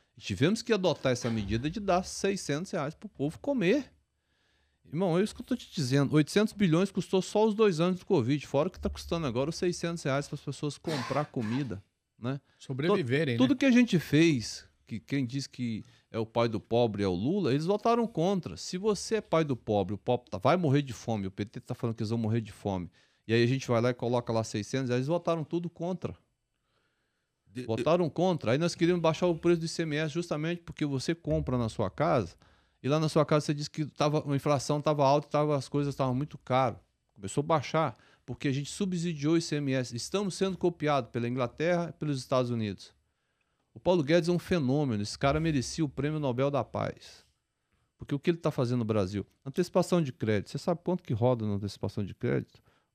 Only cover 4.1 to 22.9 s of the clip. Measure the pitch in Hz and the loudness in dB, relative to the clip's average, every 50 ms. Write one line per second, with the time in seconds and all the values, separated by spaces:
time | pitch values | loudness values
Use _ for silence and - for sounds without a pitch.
4.1 | _ _ _ _ _ _ _ _ _ _ _ _ _ _ _ - - 156 196 185 | _ _ _ _ _ _ _ _ _ _ _ _ _ _ _ -8 -4 -2 0 2
5.1 | 156 175 208 214 - - 240 - 254 247 - - - - 143 120 131 143 143 127 | 2 2 0 0 -4 -8 -6 -4 -4 -6 -6 -6 -6 -4 0 2 4 4 4 4
6.1 | - 151 151 - - 196 214 220 - - 208 180 151 165 190 196 - 202 175 - | 4 2 2 2 2 2 2 2 0 0 2 4 4 4 2 0 -2 -4 -4 0
7.1 | - 190 180 - - 208 214 226 208 208 226 208 175 151 170 180 185 180 - - | 0 0 0 0 2 2 2 4 4 4 4 4 4 2 0 0 0 -2 -2 0
8.1 | 202 160 113 117 143 147 - - - 139 156 185 - - - 202 - - - - | 2 2 2 2 0 -2 -2 -2 0 0 0 0 -2 -6 -8 -8 -6 -8 -6 -4
9.1 | 185 165 165 135 107 120 135 147 165 - - 180 175 - - 170 170 165 - 147 | -4 -2 -2 -2 -2 -2 -2 -2 -2 -2 -2 -2 -2 -2 -4 -6 -6 -4 -4 -2
10.1 | 131 143 143 - - 147 - - 139 - - 147 139 - - - 160 139 120 - | -2 -2 -4 -4 -8 -10 -8 -10 -8 -6 -6 -8 -8 -8 -6 -6 -4 -4 -2 -2
11.1 | 131 139 151 - - 135 117 107 117 135 147 123 95 98 - _ _ _ _ _ | -2 -2 -2 -2 -4 -4 -4 -2 -2 -2 -2 -4 -6 -10 -12 _ _ _ _ _
12.1 | _ - 113 120 135 139 - _ _ - - - 139 127 143 175 208 196 156 117 | _ -10 -8 -6 -6 -6 -10 _ _ -16 -12 -10 -6 -2 0 2 2 2 2 0
13.1 | 123 143 165 139 120 117 127 262 285 254 - 269 240 247 247 226 - 165 - - | 0 0 0 0 2 2 2 2 2 4 4 6 6 6 6 6 4 0 2 4
14.1 | - 147 165 170 156 123 104 - - - - _ _ _ _ - 123 104 - - | 4 6 6 6 4 2 -2 -6 -10 -12 -14 _ _ _ _ -10 -10 -10 -8 -4
15.1 | 135 143 135 117 123 139 131 - - - 127 117 113 101 - - - _ _ _ | -4 -2 -2 -2 -4 -6 -8 -8 -8 -8 -6 -6 -6 -6 -8 -12 -20 _ _ _
16.1 | - 110 113 107 - 117 117 120 107 101 - - 113 117 123 117 101 101 101 98 | -6 -6 -6 -2 0 2 2 2 2 -2 -4 0 2 2 2 2 2 0 0 0
17.1 | 90 87 104 135 185 208 180 127 123 143 156 170 202 208 - 233 233 240 233 226 | 2 0 0 0 0 0 0 0 0 0 0 0 0 0 2 2 2 2 2 0
18.1 | - 160 156 185 202 185 160 107 82 - - - - 185 190 220 208 - - - | 0 0 0 0 0 0 -2 -6 -8 -10 -10 -8 -6 -4 0 0 -2 -2 -2 -4
19.1 | 226 214 202 - - 165 165 147 135 113 - - 107 104 98 92 104 98 - - | -4 -4 -2 0 2 2 2 2 -2 -4 -2 0 2 2 2 0 -2 -6 -2 0
20.1 | 123 117 - _ - 98 - 127 156 190 175 147 127 147 147 135 117 - - - | -2 -2 -2 _ -6 0 2 2 4 4 4 4 2 2 2 0 -6 -10 -6 -4
21.1 | 113 107 98 95 - - 104 101 - 123 - - 123 - - 120 113 - 117 104 | -4 -2 -2 -4 -4 -6 -8 -8 -8 -12 -10 -10 -8 -6 -4 -4 -4 -4 -4 -2
22.1 | 113 117 113 107 110 120 113 95 - - - 104 98 92 90 82 | -2 -2 0 0 0 0 -2 -4 -8 -8 -4 -4 -2 -2 -4 -8